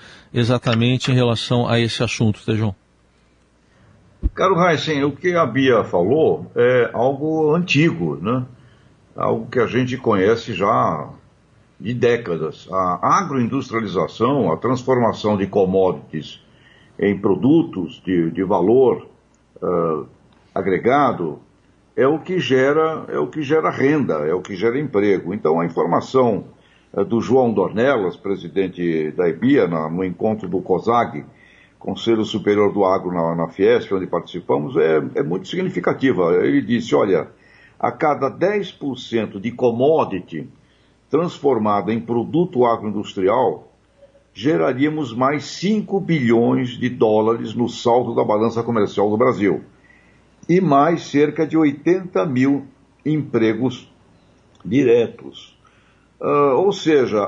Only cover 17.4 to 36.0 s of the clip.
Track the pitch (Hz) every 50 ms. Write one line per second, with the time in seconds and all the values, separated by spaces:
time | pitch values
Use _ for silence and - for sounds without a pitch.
17.4 | 90 131 156 165 - - - 92 85 76 - - _ - 92 87 82 82 - 87
18.4 | 95 90 101 92 87 98 117 131 131 120 92 - - - - _ _ _ _ _
19.4 | _ _ _ - 90 90 90 85 85 82 80 76 64 64 - _ _ _ _ _
20.4 | _ _ _ 98 90 98 92 80 71 110 131 147 143 123 104 87 87 78 71 73
21.4 | - _ _ _ _ _ _ _ _ _ _ - 123 135 156 151 - - 185 180
22.4 | 139 123 135 131 131 139 147 160 160 160 156 151 - - - 135 151 131 - 156
23.4 | 147 127 156 160 160 180 - - 127 139 151 151 123 85 82 76 73 78 85 92
24.4 | 90 - 104 87 98 117 120 139 156 135 - 101 101 104 98 87 - 82 98 -
25.4 | - 78 80 - - - - 175 156 170 170 127 - - - 131 127 117 120 120
26.4 | 123 - - _ _ _ _ _ _ _ - - 101 101 113 117 104 87 120 131
27.4 | 127 117 107 98 92 80 82 104 120 139 139 117 95 87 85 - - 98 98 90
28.4 | 85 85 76 95 95 92 90 - 87 85 82 80 76 78 73 80 90 85 78 -
29.4 | 110 127 143 131 98 85 85 80 78 78 82 90 95 92 90 - - 110 110 107
30.4 | - 90 90 92 90 - 95 85 85 107 117 120 117 80 78 73 69 - - _
31.4 | - - - - - _ _ _ - 101 98 - - 117 113 110 107 95 - 107
32.4 | 87 104 101 104 104 101 - 101 98 92 95 95 92 90 90 87 82 82 85 82
33.4 | 82 80 - - 95 110 123 113 - - 98 95 92 87 - 85 82 - - 87
34.4 | - - - 71 73 71 65 82 78 80 80 78 143 - - - - 76 87 95
35.4 | - - - 175 185 185 - - - - 131 -